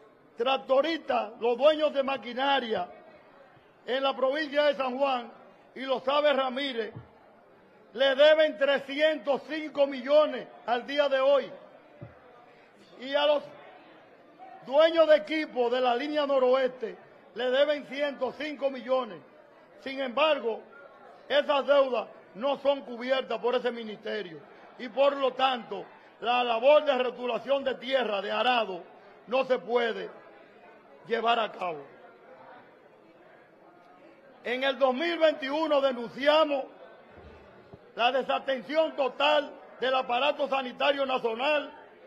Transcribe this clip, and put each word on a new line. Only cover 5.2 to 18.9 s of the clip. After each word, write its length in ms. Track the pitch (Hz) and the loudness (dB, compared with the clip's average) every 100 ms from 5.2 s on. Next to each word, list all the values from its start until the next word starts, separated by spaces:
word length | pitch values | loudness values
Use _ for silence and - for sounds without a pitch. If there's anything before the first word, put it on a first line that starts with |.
| 226 - - - - 226 | -6 -18 -20 -20 -20 -12
y 60 | |
lo 180 | 269 247 | -4 -4
sabe 340 | 254 294 294 | 0 2 2
Ramírez, 580 | 262 262 247 277 233 214 - - - - - _ - _ - - | 2 0 -2 -6 -6 -8 -10 -20 -20 -20 -20 _ -20 _ -20 -16
le 220 | 226 269 269 | -2 0 6
deben 420 | 302 311 311 - | 6 6 4 2
trescientos 840 | 277 277 - 277 311 302 277 254 - | 0 0 -2 0 0 0 -2 -4 -4
cinco 380 | 311 311 285 277 | -8 -8 0 0
millones 640 | 262 254 302 294 254 165 - 208 | 0 2 4 4 -2 -10 -12 -4
al 220 | 240 220 | -4 -2
día 200 | 285 285 | 0 2
de 120 | 269 | 2
hoy. 320 | 269 277 208 - - - - - - - - - - - - _ - - | 4 2 0 -12 -20 -20 -20 -20 -20 -20 -20 -20 -20 -20 -20 _ -20 -16
Y 140 | 254 | -2
a 140 | 285 294 | 2 4
los 160 | 294 - - - - - - - - - - - - - | 2 -2 -20 -20 -20 -20 -20 -20 -20 -20 -20 -20 -18 -2
dueños 420 | 277 330 330 311 | 4 4 6 6
de 100 | 302 | 6
equipo 520 | 302 311 302 240 240 | 4 -4 -4 -2 -2
de 100 | 254 | 0
la 160 | 254 240 | 0 0
línea 300 | 294 302 277 | -2 -2 0
noroeste 720 | 277 254 262 254 254 214 180 - - - 208 | 2 4 2 0 -4 -12 -12 -20 -20 -20 -6
le 160 | 254 | -2
deben 340 | 262 302 294 214 | 2 2 0 -6
ciento 480 | 269 294 247 247 - | -6 -6 -4 -8 -6
cinco 360 | 302 277 277 | -10 -4 -6
millones. 500 | 262 226 | -6 -4